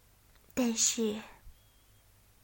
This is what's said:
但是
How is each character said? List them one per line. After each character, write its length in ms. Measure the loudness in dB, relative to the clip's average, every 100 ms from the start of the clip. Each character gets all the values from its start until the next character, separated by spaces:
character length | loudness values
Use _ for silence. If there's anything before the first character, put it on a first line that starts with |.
| _ _ _ -20 -6
但 240 | 0 0 2
是 460 | 0 2 0 -2 -10 -20 -20 -20 -20 _ _ -20 -20 _ _ _